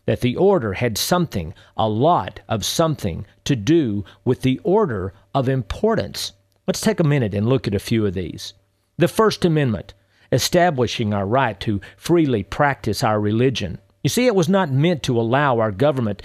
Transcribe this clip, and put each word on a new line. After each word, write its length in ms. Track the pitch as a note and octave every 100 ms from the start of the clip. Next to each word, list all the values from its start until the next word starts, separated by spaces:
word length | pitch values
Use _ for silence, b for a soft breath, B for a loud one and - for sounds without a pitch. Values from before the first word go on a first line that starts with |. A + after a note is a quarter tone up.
that 160 | - A2+
the 160 | B2 A#2+
order 380 | F#3+ F#3+ A2+
had 240 | F#2 A#2+ G#2
something, 560 | - F3+ E3+ G#2 D#2+ - b b
a 100 | A2
lot 520 | G#2+ D3 E3+ F#2 - -
of 160 | A2
something, 640 | - - E3 D3 G2+ E2+ - b
to 120 | - C3+
do 480 | G2+ E3+ C3 G2+ G2 B -
with 160 | B2+
the 180 | B2+ C3
order 520 | - G3 G3+ G#2+ F#2 b b
of 140 | C#3+ B2+
importance. 840 | C3 A#2 - G#3+ A3 G2 - - - _ _ -
Let's 160 | -
take 180 | - G#3+
a 40 |
minute 280 | D#3+ C#3+ A2
and 160 | G2+ G#2+
look 180 | C3 -
at 80 |
a 60 | G2+
few 240 | - A2+
of 80 | G#2
these. 400 | F#2 E2+ - - - _ _ _ -
The 100 | E3
First 380 | - G#3+ - F#3
Amendment, 480 | D#3 C#3 G2+ - - b b b
establishing 840 | C3 - F3+ F3 C#3 A#2 - A2
our 120 | G#2 G2
right 320 | B2 B2+ G#2+
to 200 | - G2+ B B
freely 460 | - E3+ D3+ A#2
practice 600 | G2 - D3 C3+ - G2+
our 160 | A#2 G#2+
religion. 600 | G#2 A2 B2+ C3 F#2+ - _ _
You 80 | C#3+
see, 160 | A3 B3
it 80 |
was 160 | G3 D#3
not 200 | G3 F3+
meant 320 | C3 D#3+ E3
to 140 | - A#2
allow 400 | A2+ C3 D3 A#2
our 120 | A2
government 500 | F#2+ C#3 C3 A2+ G2+